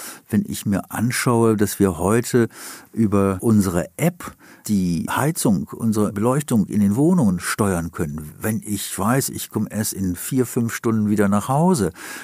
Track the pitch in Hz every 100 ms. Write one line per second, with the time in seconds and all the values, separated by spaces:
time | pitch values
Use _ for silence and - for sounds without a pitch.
0 | - - - 104 101 71 - 98 - -
1 | 117 - 135 117 113 107 104 - 98 82
2 | 90 117 - 123 113 - - - - 110
3 | 110 101 98 92 120 107 95 87 - -
4 | 165 175 - - - - - 101 90 82
5 | - - 143 170 131 95 - - 117 107
6 | 104 101 117 135 - 120 - 104 101 107
7 | 156 180 107 87 - - 101 87 85 -
8 | 78 73 76 - 107 110 - 101 - -
9 | 101 135 - 110 - 110 107 104 110 -
10 | 92 87 - 131 120 123 117 - 117 110
11 | 104 104 101 101 - 139 175 160 90 -
12 | - -